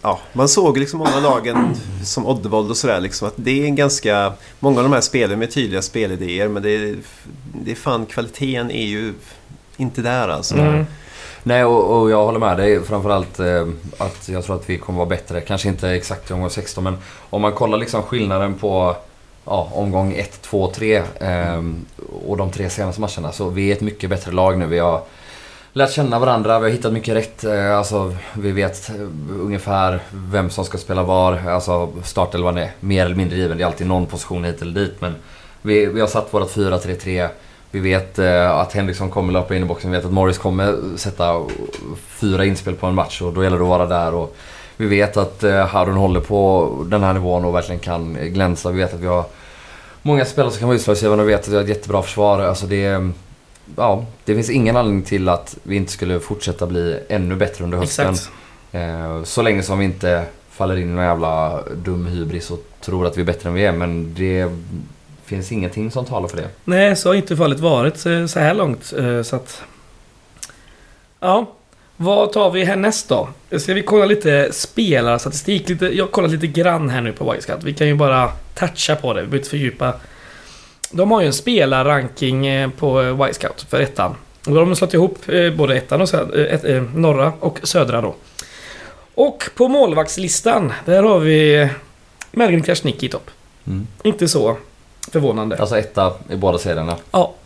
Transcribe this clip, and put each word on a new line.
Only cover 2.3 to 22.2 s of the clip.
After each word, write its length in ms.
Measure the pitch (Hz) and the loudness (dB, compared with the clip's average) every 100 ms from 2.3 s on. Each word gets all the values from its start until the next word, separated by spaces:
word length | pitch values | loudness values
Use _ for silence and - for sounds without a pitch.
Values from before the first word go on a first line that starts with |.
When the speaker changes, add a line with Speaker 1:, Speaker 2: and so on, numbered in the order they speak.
| 123 101 107 104 | -2 0 0 0
Speaker 1:
och 80 | 117 | -2
sådär, 220 | 127 95 | 0 0
liksom, 280 | 92 - 104 | -2 -4 -6
att 60 | |
det 260 | - 120 135 | -4 -2 0
är 40 | |
en 100 | 147 | 0
ganska... 580 | 143 143 - 110 104 98 95 - - | 2 2 2 0 2 0 -4 -18 0
Många 180 | 139 123 | 2 4
av 60 | |
de 100 | 131 | 4
här 80 | 135 | 2
spelarna 360 | - 127 107 104 | 2 0 0 0
med 120 | 113 | -2
tydliga 300 | 147 113 95 | -2 -2 -2
spelidéer, 680 | 95 117 104 92 90 90 104 | -4 -2 -2 -2 -4 -2 -2
men 160 | 101 | 0
det 60 | 104 | 0
är, 260 | 107 104 104 - - - - 127 | 0 -2 -8 -14 -20 -20 -18 -14
det 180 | - - | -10 -8
är 40 | |
fan 300 | 117 151 120 | -6 -2 -2
kvaliteten 680 | 110 - 117 - 135 123 120 | -2 -6 -8 -6 -4 -2 -4
är 140 | 110 | -4
ju 280 | 107 104 110 - - - - - - - | -4 -4 -6 -8 -16 -20 -20 -20 -20 -6
inte 240 | 127 127 | -6 -2
där, 260 | 117 127 104 | -2 0 0
alltså. 280 | 73 - | -2 -2
Speaker 2:
Mm. 300 | 147 151 151 151 - - - - - | 2 4 2 -2 -8 -18 -18 -18 -8
Speaker 3:
Nej, 220 | 120 123 | 0 4
och, 360 | 123 117 95 117 | 6 6 6 4
och 100 | 110 | 6
jag 140 | 107 | 6
håller 140 | 107 113 | 4 2
med 180 | 110 90 | 2 4
dig. 260 | 101 104 | 4 4
Framförallt, 560 | 90 104 101 98 90 - | 2 -2 2 0 0 -2
eh, 280 | 90 87 85 78 82 - | 0 2 0 -6 -12 -6
att 320 | 98 - - | -6 -6 -8
jag 140 | 92 | -8
tror 100 | 87 | -4
att 140 | 92 90 | -6 -4
vi 80 | 87 | -6
kommer 200 | - 90 | -4 -2
vara 120 | 87 | -2
bättre. 320 | 87 - 85 | -2 -4 -8
Kanske 280 | - 98 101 | -4 -4 -2
inte 200 | 90 92 | -2 -2
exakt 400 | 90 - 92 - | -2 -4 -10 -6
i 40 | |
omgång 160 | 92 90 | -4 -4
sexton, 340 | - 90 - | -6 -8 -4
men 140 | 95 92 - - - | -4 -4 -10 -20 -8
om 120 | 104 | 0
man 100 | 104 | 0
kollar 240 | 104 113 110 | 2 0 0
liksom 260 | 117 110 | -2 -4
skillnaden 500 | 95 123 101 95 98 | -2 -2 0 0 -2
på, 420 | 95 104 92 90 87 - - - - | -2 0 2 0 -2 -10 -20 -20 -20
ja, 240 | - 95 82 | -4 -4 -2
omgång 400 | - 101 92 95 | -4 -2 0 0
ett, 280 | - 92 - | -2 -8 -12
två, 300 | - 101 92 | -4 -2 -2
tre, 280 | - 110 107 90 - | -2 2 2 0 -6
ehm, 560 | 95 87 85 82 82 82 - - - - | -4 -2 -2 -2 -4 -8 -12 -18 -16 -12